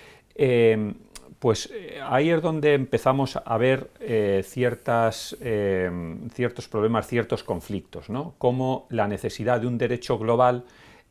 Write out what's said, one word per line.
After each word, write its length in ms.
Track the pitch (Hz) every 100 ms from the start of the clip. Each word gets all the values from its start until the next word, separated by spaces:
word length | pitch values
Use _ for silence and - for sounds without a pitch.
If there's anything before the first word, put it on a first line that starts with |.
| - - _
eh, 600 | - 135 120 113 110 104 - - - - -
pues, 320 | 123 - -
eh, 260 | 226 175 147
ahí 280 | 135 135 160
es 100 | 165
donde 320 | 170 156 151
empezamos 640 | 143 127 117 131 135 131 -
a 140 | - 113
ver, 320 | 127 131 - -
eh, 420 | 202 110 104 98
ciertas, 920 | 95 123 123 120 - 117 113 - - -
eh, 500 | 127 107 98 95 90 87 82 82 117
ciertos 360 | - 120 - -
problemas, 400 | 110 110 113 -
ciertos 340 | 117 110 110
conflictos, 680 | - 87 - 98 - - -
¿no? 260 | 123 170 -
Cómo 480 | 123 127 131 131 -
la 180 | 117 104
necesidad 520 | 101 113 - 113 120
de 60 | 123
un 100 | 117
derecho 420 | 120 123 - 117
global 460 | 110 117 123 123 - - - - _